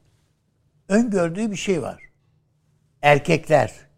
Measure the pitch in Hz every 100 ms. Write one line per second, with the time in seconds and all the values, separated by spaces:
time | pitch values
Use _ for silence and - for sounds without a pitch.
0 | _ _ _ _ _ _ _ _ - 202
1 | 240 196 170 175 226 190 - 175 104 -
2 | - _ _ _ _ _ _ _ _ -
3 | 143 143 156 156 - 147 110 - _